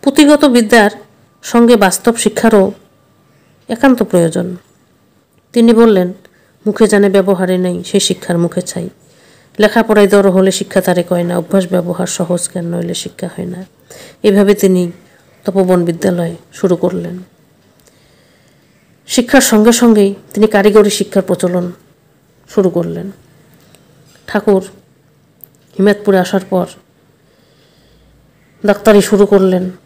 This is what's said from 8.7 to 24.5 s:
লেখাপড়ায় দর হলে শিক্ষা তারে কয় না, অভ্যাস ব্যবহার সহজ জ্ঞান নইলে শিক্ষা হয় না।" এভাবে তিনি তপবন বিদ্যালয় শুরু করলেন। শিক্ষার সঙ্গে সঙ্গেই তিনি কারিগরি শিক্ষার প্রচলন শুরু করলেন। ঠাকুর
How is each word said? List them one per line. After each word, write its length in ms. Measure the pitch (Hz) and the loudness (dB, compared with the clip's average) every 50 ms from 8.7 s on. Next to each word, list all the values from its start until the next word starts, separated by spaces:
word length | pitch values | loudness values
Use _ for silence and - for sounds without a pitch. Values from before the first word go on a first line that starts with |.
| - 175 170 185 _ _ _ _ _ _ _ _ _ _ _ _ _ - | -10 -10 -12 -12 _ _ _ _ _ _ _ _ _ _ _ _ _ 0
লেখাপড়ায় 500 | 208 208 - 233 220 220 220 208 202 190 | 0 0 2 0 0 2 2 2 4 4
দর 220 | 196 202 196 196 | 2 2 2 2
হলে 200 | 180 190 190 190 | 2 2 0 0
শিক্ষা 300 | 185 - 196 - - 196 | 0 -4 -8 -4 -4 -2
তারে 220 | 185 185 180 180 | -2 0 -2 -2
কয় 220 | 170 - 185 175 175 | -2 -2 -4 -4 -4
না, 140 | 175 175 175 | -4 -4 -6
অভ্যাস 280 | 165 170 196 196 185 170 | -6 -2 -2 -2 -2 -2
ব্যবহার 360 | 185 180 170 175 175 170 180 | -4 -4 -4 -4 -6 -6 -8
সহজ 420 | 175 - - 180 165 185 175 - - | -8 -6 -8 -6 -4 -4 -6 -6 -8
জ্ঞান 240 | - 185 170 170 170 | -10 -10 -8 -8 -8
নইলে 200 | 175 175 175 175 | -8 -8 -8 -10
শিক্ষা 340 | - - - - - - 175 - | -10 -12 -14 -12 -12 -14 -12 -10
হয় 100 | - 175 | -12 -12
না।" 180 | 175 175 175 190 _ _ _ _ _ - - - - - _ | -12 -12 -14 -16 _ _ _ _ _ -20 -20 -20 -20 -20 _
এভাবে 320 | - 208 196 202 202 196 202 | 0 2 2 4 2 2 2
তিনি 380 | 202 - 190 185 185 180 170 175 - _ _ _ _ _ _ _ _ _ | 2 2 0 2 2 0 -4 -8 -14 _ _ _ _ _ _ _ _ _
তপবন 400 | - 185 196 190 185 185 175 170 | -4 -2 -2 0 2 2 0 0
বিদ্যালয় 520 | 170 170 170 - 190 180 175 170 165 170 165 - _ | -2 -4 -2 -2 -2 -2 -2 -4 -6 -8 -12 -20 _
শুরু 240 | _ - - 185 180 | _ -6 -2 -2 -2
করলেন। 420 | 170 - 175 180 180 170 170 175 180 185 _ _ _ _ _ _ _ _ _ _ _ _ _ _ _ _ _ _ _ _ _ _ _ _ _ _ _ _ _ _ _ _ _ _ _ _ | 0 -2 -4 -4 -6 -10 -10 -12 -14 -18 _ _ _ _ _ _ _ _ _ _ _ _ _ _ _ _ _ _ _ _ _ _ _ _ _ _ _ _ _ _ _ _ _ _ _ _
শিক্ষার 340 | - - - 240 - - 269 | -4 -2 -2 -2 2 2 2
সঙ্গে 320 | 254 - 233 214 214 233 | 2 2 2 2 4 2
সঙ্গেই 420 | 233 233 240 233 220 208 202 196 196 - - _ - | 2 2 2 2 4 4 2 0 -2 -6 -16 _ -2
তিনি 120 | 202 208 | -2 0
কারিগরি 440 | 214 214 202 196 208 196 214 208 208 | 2 2 2 2 4 4 4 4 4
শিক্ষার 320 | 202 - 196 - - 196 | 0 -4 -6 -2 -2 -4
প্রচলন 500 | 185 - 180 175 - 180 175 180 175 180 180 _ _ _ _ _ _ _ _ _ _ _ _ _ _ _ | -2 -2 -4 -4 -2 -4 -2 -4 -6 -6 -10 _ _ _ _ _ _ _ _ _ _ _ _ _ _ _
শুরু 220 | - - 190 180 | -2 0 0 0
করলেন। 400 | 170 175 170 170 165 170 175 196 196 _ _ _ _ _ _ _ _ _ _ _ _ - _ _ _ _ _ _ _ _ _ | 0 -2 -6 -4 -8 -10 -12 -14 -16 _ _ _ _ _ _ _ _ _ _ _ _ -20 _ _ _ _ _ _ _ _ _
ঠাকুর 360 | - - 202 - - | -6 -6 -4 0 0